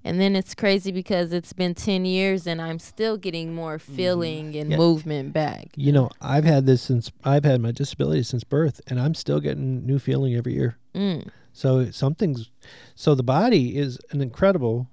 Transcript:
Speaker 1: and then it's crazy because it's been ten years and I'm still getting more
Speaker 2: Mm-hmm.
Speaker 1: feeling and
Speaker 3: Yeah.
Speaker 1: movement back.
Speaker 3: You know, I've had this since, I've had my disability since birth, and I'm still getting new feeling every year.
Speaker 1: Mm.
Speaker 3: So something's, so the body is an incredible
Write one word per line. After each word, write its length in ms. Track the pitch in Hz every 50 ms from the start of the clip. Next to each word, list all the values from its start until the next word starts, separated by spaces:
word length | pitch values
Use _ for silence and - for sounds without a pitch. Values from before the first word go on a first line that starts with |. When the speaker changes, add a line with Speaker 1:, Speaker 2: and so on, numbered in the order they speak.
| _
Speaker 1:
and 140 | - 165 180
then 160 | 196 196 196
it's 200 | 190 185 - -
crazy 360 | - 226 202 196 196 185 196
because 420 | 180 185 180 - 208 175 175 165 170
it's 180 | 175 170 -
been 220 | - 185 185 175 175
ten 320 | - - 208 196 185 185
years 400 | 185 185 185 190 196 190 190 165
and 140 | 175 165 160
I'm 180 | 165 165 160 160
still 400 | - - - - 220 226 214 202
getting 360 | 185 190 165 165 165 165 165
more 220 | 165 165 160 156
Speaker 2:
Mm-hmm. 180 | 156 - - 143
Speaker 1:
feeling 640 | 135 185 180 180 175 170 165 156 156 156 156 151
and 140 | 151 151 151
Speaker 3:
Yeah. 60 | 156 156
Speaker 1:
movement 560 | 165 170 165 156 151 160 147 143 135 143 151
back. 340 | 156 151 135 - - - - -
Speaker 3:
You 160 | 147 135 143
know, 160 | 147 139 131 - - _
I've 240 | - 131 135 147 151
had 200 | 165 151 139 135
this 160 | 135 131 123
since, 320 | - - 131 120 - - - -
I've 220 | - 131 139 147 143
had 160 | 147 131 123
my 120 | 113 117
disability 500 | 120 - 143 - - - 139 143 156 151
since 200 | 123 - - 120
birth, 380 | 113 - - 143 165 151 - - - -
and 100 | 127 123
I'm 160 | 123 151 160
still 240 | - - - 143 151
getting 460 | 143 143 139 147 135 131 131 123 123
new 120 | 120 139 139
feeling 360 | - 135 135 139 135 131 120
every 200 | 120 127 127 -
year. 240 | 139 135 120 113 - _ _ -
Speaker 1:
Mm. 340 | 175 202 196 175 139 - - _ - _ _
Speaker 3:
So 380 | _ - - 135 131 131 127 101
something's, 600 | - - 139 135 165 - 214 165 135 120 113 _ _ _ - - - - - - _
so 200 | - - 156 147
the 80 | 131
body 540 | 123 123 131 156 214 254 233 165 123 120 -
is 220 | 143 143 131 123 - - -
an 100 | - 143
incredible 680 | 139 120 117 - 185 196 190 165 123 113 113 120 127 -